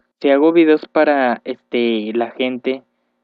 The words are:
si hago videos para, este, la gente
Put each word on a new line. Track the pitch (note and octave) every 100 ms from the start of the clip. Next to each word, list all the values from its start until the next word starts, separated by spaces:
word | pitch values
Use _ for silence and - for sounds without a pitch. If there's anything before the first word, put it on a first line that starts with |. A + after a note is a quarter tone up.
| _ _
si | C#3+
hago | C#3 D#3+
videos | E3+ D#3+ D3+ -
para, | D#3+ D3+ C#3+ B2+ A#2
este, | - B2 _ B2 A#2 A2+ G#2+
la | A2+ A#2
gente | - B2+ B2+ C3 C3 _ _ _ _